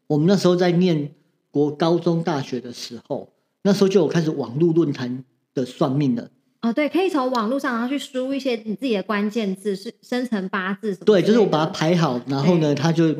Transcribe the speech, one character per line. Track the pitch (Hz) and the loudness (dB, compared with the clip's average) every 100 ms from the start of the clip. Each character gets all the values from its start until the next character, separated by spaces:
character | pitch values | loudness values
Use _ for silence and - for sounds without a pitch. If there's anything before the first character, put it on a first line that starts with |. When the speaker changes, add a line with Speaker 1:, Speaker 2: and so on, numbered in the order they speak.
| - | -2
Speaker 1:
我 | 147 | 2
们 | 170 | 4
那 | 196 | 4
时 | 180 | 4
候 | 180 | 4
在 | 180 | 4
念 | 175 185 151 143 - _ _ _ | 4 2 0 -4 -12 _ _ _
国 | 143 147 | -2 0
高 | 147 165 170 | 0 0 2
中 | 175 165 | 0 0
大 | 170 139 | -2 -4
学 | - 123 | -4 -8
的 | 123 | -10
时 | - - 113 - | -14 -14 -14 -10
候， | 120 - _ _ _ | -10 -10 _ _ _
那 | 196 | 0
时 | 202 | 4
候 | 190 | 4
就 | 196 | 4
有 | 147 | 2
开 | 170 | 0
始 | 156 | -2
网 | 143 120 147 | -4 -6 0
络 | 170 | 2
论 | 165 147 | 2 0
坛 | 127 123 131 - _ _ | -2 -6 -8 -12 _ _
的 | 143 127 | -6 -6
算 | - 147 | -2 0
命 | 139 139 117 | 0 0 -2
了。 | - _ _ - | -6 _ _ -6
Speaker 2:
哦， | 233 | -4
对， | 302 285 | -2 -2
可 | 320 | 0
以 | 370 | 0
从 | 311 254 | 0 -2
网 | 247 214 | -2 -2
络 | 277 | -2
上， | 277 | -4
然 | 233 | -4
后 | 247 | -4
去 | 285 | -4
输 | - 254 262 | -6 -6 -4
入 | |
一 | 277 | -4
些 | 269 226 | -4 -4
你 | 220 190 | -6 -6
自 | 269 | -2
己 | 202 | -2
的 | |
关 | 185 202 208 | -2 -2 -2
键 | 226 196 | -2 -4
字， | 190 208 190 | -4 -6 -6
是 | 233 - | -8 -14
生 | - 247 254 | -6 -6 -4
辰 | 202 185 | -4 -4
八 | 196 185 202 | -4 -4 -4
字 | 214 | -6
什 | 185 | -2
么 | - | 2
之 | |
类 | 190 | 4
的。 | 180 | 4
Speaker 1:
对， | |
就 | |
是 | 233 | 4
我 | 180 | 4
把 | 151 160 | 2 0
它 | |
排 | - 160 175 | -2 0 2
好， | 156 123 131 | 2 -2 -2
然 | 135 | 0
后 | 160 170 | 2 4
呢， | 151 | 2
Speaker 2:
对。 | 139 | 2
Speaker 1:
他 | 165 | 2
就 | 165 160 | 4 2